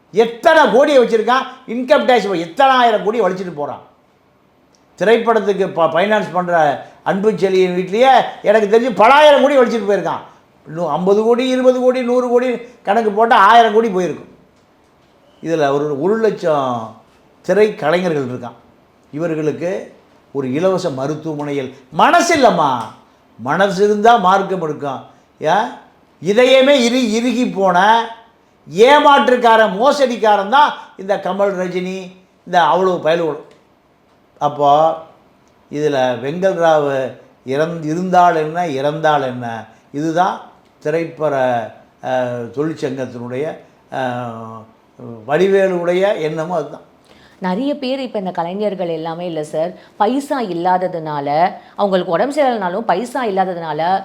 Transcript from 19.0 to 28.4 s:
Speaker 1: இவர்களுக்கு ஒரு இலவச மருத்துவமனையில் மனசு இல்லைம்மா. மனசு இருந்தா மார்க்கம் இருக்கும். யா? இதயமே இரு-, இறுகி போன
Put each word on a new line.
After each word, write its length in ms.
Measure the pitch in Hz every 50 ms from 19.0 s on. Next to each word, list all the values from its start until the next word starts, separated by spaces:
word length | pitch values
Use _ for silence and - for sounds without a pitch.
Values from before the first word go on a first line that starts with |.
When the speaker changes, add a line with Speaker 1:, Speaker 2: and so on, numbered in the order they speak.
| _ _
Speaker 1:
இவர்களுக்கு 840 | - 147 165 170 165 156 156 151 139 120 156 175 196 208 - - - - _ _ _ _ _ _
ஒரு 220 | - 139 139 127 127
இலவச 360 | 151 180 190 190 175 170 170
மருத்துவமனையில் 840 | 139 131 135 143 156 147 - 160 156 147 147 147 143 139 131 123 - - - _
மனசு 460 | - 160 202 262 320 349 - 339 349 294
இல்லைம்மா. 400 | 262 220 190 175 156 139 127 120 110 107 - - _ _ _ _ _ _ _ -
மனசு 440 | 110 127 147 175 196 202 175 180 208
இருந்தா 320 | 208 208 208 208 226 240
மார்க்கம் 460 | 233 190 180 190 196 196 175 190 180
இருக்கும். 400 | 165 156 147 - 139 139 131 120 - - _ _ _ _ _ -
யா? 180 | 135 151 170 202 226 254 254 - - _ _ _ _ _ _ - 147
இதயமே 480 | 165 202 220 254 262 262 269 262 269 294
இரு-, 380 | 277 240 233 233 262 254 220
இறுகி 340 | 208 226 233 254 226 233 247
போன 600 | 208 175 185 196 190 175 175 190 214 226 233 226 226 - - - _ _ _